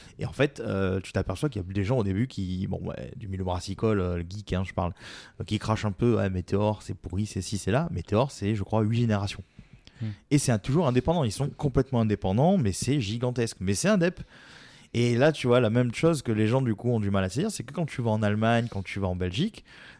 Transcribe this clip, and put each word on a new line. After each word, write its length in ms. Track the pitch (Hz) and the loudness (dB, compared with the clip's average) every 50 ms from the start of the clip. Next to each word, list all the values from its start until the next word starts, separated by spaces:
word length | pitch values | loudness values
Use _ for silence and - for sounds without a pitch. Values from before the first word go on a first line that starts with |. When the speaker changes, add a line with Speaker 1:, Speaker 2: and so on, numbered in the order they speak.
| - - - - | -20 -20 -12 -8
Speaker 1:
Et 80 | - | -8
en 60 | 117 - | -8 0
fait, 260 | - 139 147 - - | 0 0 0 0 -4
euh, 400 | 113 110 104 98 98 92 92 95 | -6 -4 -2 0 0 0 0 -2
tu 120 | 92 - - | -4 -2 -2
t'aperçois 360 | 101 92 - 98 - - 151 | -2 -2 -2 -4 -2 -2 -2
qu'il 140 | 131 98 90 | -2 -4 -6
y 20 | |
a 80 | 87 95 | -4 -2
des 120 | 101 98 | -2 0
gens 140 | 92 127 131 | 0 0 0
au 60 | 104 | 0
début 220 | 98 95 95 123 | 0 0 0 -2
qui, 400 | 127 - - 98 90 92 90 95 | -2 -4 -6 -6 -4 -2 -4 -4
bon, 140 | 98 92 87 87 | -4 -4 -6 -6
ouais, 300 | 90 - - - - - | -8 -8 -8 -10 -12 -12
du 140 | - - 98 | -12 -10 -8
milieu 160 | 95 92 95 | -6 -4 -2
brassicole, 560 | 92 90 90 - - 98 - - 110 110 101 | -2 -2 -4 -4 -8 -6 -2 0 2 2 2
euh, 160 | 90 90 90 87 | 0 0 -2 -2
le 60 | 85 85 | -4 -6
geek, 260 | 92 104 104 - 90 | -8 -12 -6 -4 -2
hein, 100 | 92 95 | -2 -2
je 60 | 92 - | -2 -2
parle, 200 | - 90 85 87 - - - - - - - - _ | -2 -2 -2 -4 -6 -14 -18 -18 -18 -20 -20 -12 _
euh, 40 | - | -6
qui 160 | - 107 104 | -2 -2 -2
crachent 240 | - - 110 107 - | 0 0 -2 0 0
un 80 | 107 95 | -4 -2
peu, « 260 | - 120 120 117 104 | 0 2 2 4 2
Ah, 80 | 101 98 | 2 0
Météor, 520 | 92 92 87 - - 98 107 104 107 101 - | -2 -4 -4 0 0 2 2 2 0 -2 -6
c'est 120 | - 98 | -10 -12
pourri, 320 | - - - - 95 107 | -10 -10 -6 -4 -4 -4
c'est 160 | 104 - 101 90 | -2 -4 -6 -6
ci, 160 | - - 98 | -4 -6 -4
c'est 120 | - - | -2 0
là. » 160 | 98 135 170 170 90 | 0 0 0 -2 -4
Météor, 400 | 92 82 - - 104 131 139 - | -6 -4 0 2 2 2 2 -2
c'est, 240 | - 101 101 110 | -4 -2 -2 0
je 60 | 107 95 | -2 -2
crois, 160 | - - 110 110 | 0 0 0 2
huit 160 | 104 117 117 | 2 2 2
générations. 460 | 120 117 107 101 101 101 - - - - _ - - - - - _ - _ - 117 | 2 2 2 0 0 -2 -6 -8 -14 -16 _ -20 -20 -20 -20 -20 _ -20 _ -10 -8
Speaker 2:
Hmm. 40 | 110 104 - _ _ 139 | -8 -8 -10 _ _ 2
Speaker 1:
Et 60 | 147 | 2
c'est 120 | - - | 4 4
un, 80 | 120 104 | 0 0
toujours 300 | - - 131 170 180 131 | 0 0 0 2 2 4
indépendant. 340 | 123 123 - - 165 175 143 | 4 2 2 2 2 2 0
Ils 80 | 113 - | 0 0
sont 160 | - 143 143 | -2 -4 -4
complètement 520 | - - - 147 123 139 131 - - 120 | -4 -2 -4 0 2 2 0 2 2 2
indépendants, 580 | 113 110 104 95 - 95 95 110 139 175 196 196 | 4 2 2 0 0 0 2 4 4 4 4 4
mais 140 | 135 101 92 | 2 2 0
c'est 280 | - - - 135 147 | 0 0 0 0 0
gigantesque. 580 | 113 95 107 120 123 123 123 127 117 110 - - | 0 -2 -4 -2 -2 -2 0 0 -2 -2 -2 -4
Mais 140 | 95 92 101 | -2 -2 0
c'est 140 | 95 - 180 | 2 2 2
indep. 320 | 220 202 165 180 175 - - - - - - - - - - - - - - - _ | 4 4 2 2 0 -4 -14 -16 -16 -20 -20 -20 -20 -20 -20 -20 -20 -20 -20 -6 _
Et 200 | 117 120 120 120 | 0 2 2 4
là, 160 | 117 135 156 151 | 4 4 4 4
tu 160 | - - 123 | 2 2 4
vois, 100 | 120 127 | 4 6
la 120 | 123 107 | 6 4
même 220 | 110 123 123 120 113 | 4 4 2 2 0
chose 300 | - - 165 170 143 - | 2 2 2 2 2 0
que 80 | - | 0
les 160 | 110 107 110 | 2 2 4
gens, 160 | 107 117 131 135 | 4 4 2 2
du 140 | 120 107 | 0 -2
coup, 120 | - - 120 | -2 0 0
ont 100 | 123 113 | 0 0
du 100 | 104 101 | 0 2
mal 140 | 98 98 95 | 2 2 0
à 40 | 92 | 0
saisir, 220 | 92 123 175 220 | 0 -2 -2 -2
c'est 140 | - - 113 | -4 -6 -10
que 80 | 120 143 | -8 -4
quand 120 | - 170 | -4 -4
tu 160 | 143 - - | -4 -4 -4
vas 120 | 120 117 107 | -2 0 0
en 100 | 110 117 | 2 2
Allemagne, 460 | 123 104 107 110 113 117 117 117 117 | 0 2 2 2 4 2 2 0 -2
quand 140 | - 98 92 | -6 -8 -8
tu 160 | - - 101 | -6 -6 -4
vas 80 | 98 92 | -2 -2
en 80 | 90 | -2
Belgique, 480 | 90 92 90 90 113 170 226 - - - - - - - - - | -2 -2 -2 -2 -2 -2 -2 -4 -10 -20 -20 -20 -20 -20 -20 -20